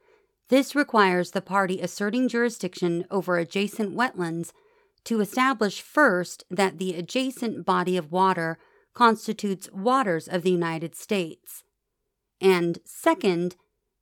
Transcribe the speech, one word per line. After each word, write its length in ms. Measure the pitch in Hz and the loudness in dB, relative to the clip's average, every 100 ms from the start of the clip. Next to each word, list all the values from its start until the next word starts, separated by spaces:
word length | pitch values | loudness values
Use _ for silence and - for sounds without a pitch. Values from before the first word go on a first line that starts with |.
| _ _ _ _ - | _ _ _ _ 2
This 260 | 262 269 | 2 4
requires 580 | 277 285 220 190 180 175 | 0 2 4 4 4 0
the 100 | 196 | -4
party 360 | - 196 190 185 | -2 -2 0 -2
asserting 480 | 175 - 208 240 254 | -6 -4 -4 0 0
jurisdiction 800 | 233 240 226 180 - 175 170 180 | 0 -2 -2 -8 -4 -2 -2 -4
over 260 | 196 185 175 | -4 -2 -2
adjacent 580 | 165 196 208 - 208 | -2 -2 -4 -4 -4
wetlands 580 | 175 254 - 170 165 170 - _ _ _ _ | -2 -2 -2 -4 -6 -8 -14 _ _ _ _
to 160 | - 226 | -4 -2
establish 640 | 202 - 262 240 208 - | 0 0 0 2 -2 -4
first 640 | - - 285 180 175 - - | -4 2 4 4 -2 -10 -10
that 300 | 185 190 156 | -2 -2 -2
the 160 | 185 | -6
adjacent 720 | 170 170 254 262 254 233 156 175 | -4 -4 -2 -2 -4 -6 -4 0
body 320 | 185 175 185 | 0 2 -2
of 120 | 151 | 0
water 480 | 175 190 175 165 160 _ _ _ | 2 2 2 -2 -6 _ _ _
constitutes 720 | - 240 220 - 220 208 185 - | 4 4 4 -2 -4 -4 -6 -8
waters 540 | 190 208 262 214 165 - | -4 0 2 2 -2 -2
of 180 | 180 | -2
the 60 | 175 | 2
United 440 | 180 170 160 160 | 2 0 -4 -8
States, 680 | - - 208 165 - - - _ _ _ _ _ _ _ - | -10 -4 -2 -2 -8 -18 -20 _ _ _ _ _ _ _ 2
and 380 | 190 180 170 165 - | 4 4 2 -4 -10
second, 680 | - 330 320 208 170 175 - _ _ _ _ | -2 0 2 2 0 -2 -6 _ _ _ _